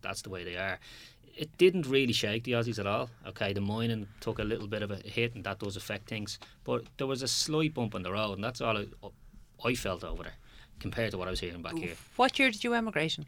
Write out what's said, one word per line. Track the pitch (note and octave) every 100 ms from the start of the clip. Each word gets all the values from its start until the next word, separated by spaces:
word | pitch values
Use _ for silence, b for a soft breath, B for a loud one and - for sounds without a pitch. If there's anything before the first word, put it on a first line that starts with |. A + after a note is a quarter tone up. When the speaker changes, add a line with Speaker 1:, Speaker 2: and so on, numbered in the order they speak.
Speaker 1:
that's | F#2+ F#2+
the | G#2
way | F#2
they | F2 F2+
are. | F#2+ F2+ B B B B - -
It | D#3 -
didn't | F3+ F3+ C3
really | C3+ B2+
shake | A#2 G#2 A2+
the | B2
Aussies | A#2 A#2 G#2
at | G2
all. | A2 A#2+ - -
Okay, | - G2+
the | G2+
mining | G2+ A2 A#2 A2+ G2 -
took | A#2 A2
a |
little | G#2 G#2+ G2+
bit | G#2+
of | G#2
a | G2
hit, | G#2 A#2 A#2
and | A#2 G2
that | G2+
does | G2+ G2
affect | - G2+ -
things. | A2 G2+ - b b -
But | B2 - -
there | C3+
was | C3
a | B2+
slight | - - D3+ D#3
bump | C#3+ A2+ A2
in |
the | F2+
road, | G2+ G#2+
and | F#2+
that's | A2+ B2
all | A#2 G#2
I, | G2+ - - - - - - -
I | A#2 B2
felt | G2+ F2+
over | F2+ F2
there | F2 - b b b b
compared | G2+ A#2 A2+
to | F#2+
what | F2+
I |
was | F#2
hearing | F2 F2
back | E2 E3
here. | F2 E2+ - -
Speaker 2:
What | C4 -
year | C4
did | G#3
you | A#3+
emigrate | A#3 A3 D3+ D#3
in? | -